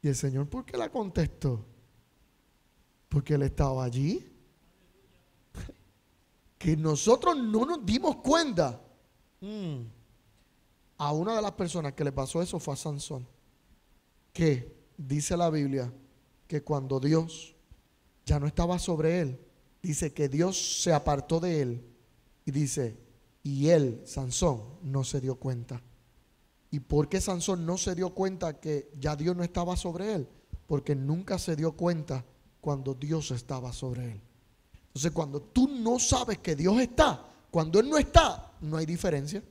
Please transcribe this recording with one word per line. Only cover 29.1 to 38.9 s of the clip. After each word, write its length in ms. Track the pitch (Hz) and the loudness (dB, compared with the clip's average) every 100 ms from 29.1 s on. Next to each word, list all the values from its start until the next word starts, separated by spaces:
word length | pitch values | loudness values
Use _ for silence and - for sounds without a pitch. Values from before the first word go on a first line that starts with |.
| 147 | -2
Dios 180 | 160 180 | -2 0
no 80 | |
estaba 320 | 175 175 175 180 | -2 -2 -2 -2
sobre 380 | 180 165 202 202 | -4 -6 -4 -2
él? 120 | 127 - _ - _ | -4 -10 _ -16 _
Porque 300 | 147 - 139 | -4 0 -2
nunca 420 | 135 160 190 185 | 0 -2 -2 -4
se 180 | - 156 | -2 0
dio 160 | 160 | 0
cuenta 520 | 156 175 170 147 131 123 _ _ _ | 0 0 0 -4 -8 -8 _ _ _
cuando 320 | - 143 135 131 | -4 -4 -4 -6
Dios 340 | 147 160 151 | -2 -2 -2
estaba 400 | 123 - 135 123 | -6 -6 -8 -8
sobre 400 | 120 131 123 120 | -8 -6 -6 -8
él. 80 | 104 - _ _ _ _ - _ | -10 -16 _ _ _ _ -20 _
Entonces, 240 | 139 156 | -4 -2
cuando 300 | 151 151 143 | -2 -4 -6
tú 260 | - - 269 | 0 4 4
no 320 | 269 226 240 | 4 0 2
sabes 380 | - 254 240 208 | 2 2 0 -4
que 160 | - 147 | -2 0
Dios 240 | 170 220 | 4 4
está, 440 | 247 - 285 151 - - _ | 2 4 4 4 -10 -20 _
cuando 280 | 165 160 180 | -2 4 4
Él 80 | 247 | 6
no 80 | 311 | 4
está, 560 | - - 294 165 - - | 8 6 6 0 -10 -12
no 160 | 156 156 | -6 -4
hay 80 | |
diferencia. 580 | 160 | -2